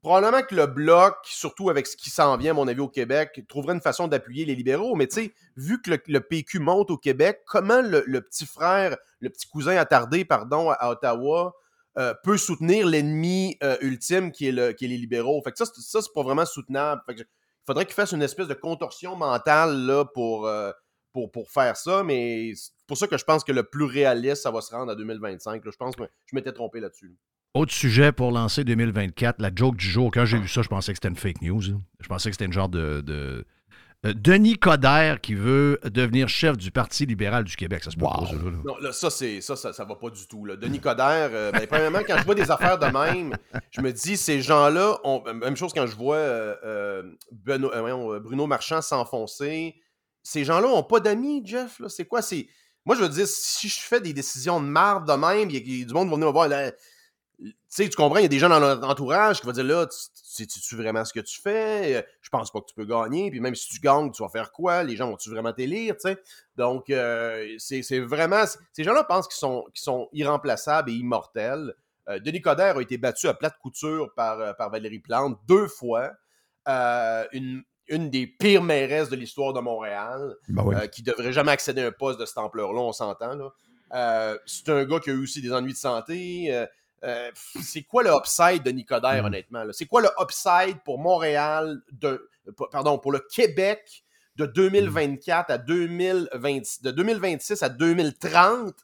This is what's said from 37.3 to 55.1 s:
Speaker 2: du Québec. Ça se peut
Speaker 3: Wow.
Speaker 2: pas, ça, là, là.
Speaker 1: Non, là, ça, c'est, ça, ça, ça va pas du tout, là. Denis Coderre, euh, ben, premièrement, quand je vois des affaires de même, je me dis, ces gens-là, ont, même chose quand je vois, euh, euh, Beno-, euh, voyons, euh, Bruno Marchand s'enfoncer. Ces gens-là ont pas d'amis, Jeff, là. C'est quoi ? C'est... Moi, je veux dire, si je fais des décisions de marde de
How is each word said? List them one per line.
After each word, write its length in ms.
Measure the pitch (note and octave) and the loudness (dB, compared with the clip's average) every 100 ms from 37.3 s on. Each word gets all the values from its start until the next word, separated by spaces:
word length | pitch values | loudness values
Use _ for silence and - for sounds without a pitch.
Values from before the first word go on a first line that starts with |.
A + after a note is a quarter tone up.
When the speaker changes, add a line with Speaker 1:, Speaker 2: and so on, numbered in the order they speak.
| A#2+ G2+ | 0 -2
Speaker 2:
du 100 | - | -6
Québec. 280 | F2 F#2 | -6 -6
Ça 60 | - | -6
se 60 | E2 | -4
peut 80 | C#2+ | -2
Speaker 3:
Wow. 60 | |
Speaker 2:
pas, 140 | - F2+ | -2 -4
ça, 60 | |
là, 100 | D#2+ | -4
là. 140 | F2+ E2+ | -4 -6
Speaker 1:
Non, 140 | D2+ C3 | -8 -8
là, 140 | C3+ | -8
ça, 180 | B2 E3+ | -2 -2
c'est, 320 | - B2+ G2+ | -2 -4 -6
ça, 140 | - C3+ | -8 -8
ça, 180 | A#2 | -8
ça 120 | - G2+ | -10 -12
va 100 | G2 | -10
pas 160 | A#2 | -12
du 160 | G2+ - | -12 -18
tout, 180 | A2 G#2 | -12 -12
là. 100 | F#2+ | -8
Denis 240 | A#2 C#3 | -6 -4
Coderre, 520 | C#3 A#2 C3+ D#3+ D3 | -2 2 2 2 0
euh, 200 | A2 G#2 | -2 -2
ben, 140 | - - | -2 0
premièrement, 360 | D3+ D#3 F#3 G#3 | 0 2 0 2
quand 120 | E3 | 2
je 80 | E3+ | 2
vois 100 | G3+ | 2
des 160 | D#3 | 2
affaires 260 | D3+ F3+ F3+ | 4 4 4
de 80 | D3 | 2
même, 480 | C3+ D#3+ F3+ D#3+ G#2+ _ A#2 - | 2 0 0 -4 -8 _ -10 -10
je 100 | - | -4
me 100 | C3 | -4
dis, 260 | A#2 E3+ G3+ | -2 -4 -2
ces 220 | - C#3+ | 0 0
gens-là, 580 | B2+ D3+ C#3+ D#3+ G3+ - | 4 6 6 6 2 2
ont, 200 | C#3 C3 A2 | -2 -2 -4
même 220 | A2+ B2 C#3 | -4 -4 -4
chose 180 | F3+ | -4
quand 140 | D#3 B2 | -2 -4
je 80 | G#2+ | -2
vois, 220 | B2+ D#3 | -2 0
euh, 380 | D3+ A#2 G#2+ G#2 | 0 -2 -4 -6
euh, 400 | G#2+ G#2 G2+ G2 F2+ D#2+ - | -8 -6 -6 -8 -12 -20 -20
Beno-, 420 | A#2 G2 C3+ C3+ | -12 -4 -2 -2
euh, 60 | A2+ | -2
voyons, 340 | A2+ B2+ A2+ | -4 -4 -4
euh, 60 | G#2 | -6
Bruno 260 | G#2+ C3+ D3+ | -6 -4 -2
Marchand 380 | C3+ - D#3+ | -2 -2 -4
s'enfoncer. 920 | D3+ C#3 A#2+ B2 G#2+ - C#3+ D#3+ E3 _ _ _ _ _ | -2 -4 -2 -6 -8 -8 -6 -6 -8 _ _ _ _ _
Ces 220 | - D3+ | -8 -4
gens-là 240 | C#3 E3+ B3 | 2 4 4
ont 160 | A3 | 2
pas 160 | - A3+ | 4 2
d'amis, 420 | G#3+ G#3 C#4 D4 | 4 0 -2 -4
Jeff, 360 | F#3+ A#3+ B3 - | -6 -8 -8 -12
là. 100 | A3+ | -14
C'est 160 | - E3+ | -12 -4
quoi ? 160 | A#3 | -4
C'est... 280 | A3 E3+ - _ _ _ - | -2 -6 -8 _ _ _ 0
Moi, 100 | A#3+ | 2
je 60 | |
veux 80 | F3+ | 2
dire, 160 | D3 G3 | 2 -2
si 400 | - - - G#3 | -2 -4 -4 -4
je 120 | - | -6
fais 220 | - A#3+ | -2 -2
des 120 | F#3 | -2
décisions 480 | C#3 C3 C3 C#3 F3 | -6 -8 -6 -2 -2
de 60 | C#3+ | 2
marde 400 | D3+ G3 G3 | 4 4 2
de 60 | D3+ | 2